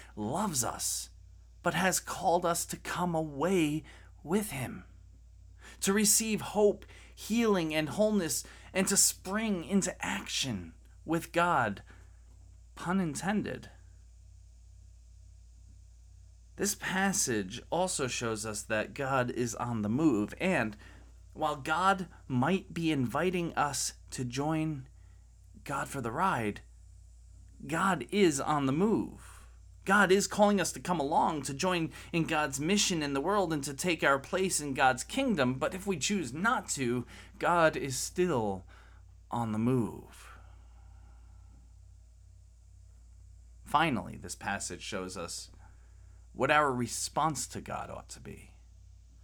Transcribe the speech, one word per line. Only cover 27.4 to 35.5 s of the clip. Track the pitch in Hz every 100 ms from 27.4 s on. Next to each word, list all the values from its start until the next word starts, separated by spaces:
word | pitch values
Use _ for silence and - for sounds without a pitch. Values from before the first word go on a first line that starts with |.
| - - 139
God | 160 190 170 -
is | 202 185 139
on | - 151 135
the |
move. | 143 208 170 87 - - - - - - -
God | - 202 185
is | 196 190
calling | - 208 202
us | 160
to | -
come | 123 175
along, | 139 175 - 156
to | 135
join | 139 185 180 160 - -
in | 170
God's | 156 156 151 135
mission | 151 202 - 175
in | 143
the | 139
world, | 156 208 175
and | 156
to | 139
take | 135 180 160
our | 156 139
place | - 185 190 -
in | 147
God's | 131 131 127
kingdom. | - - 269 180 123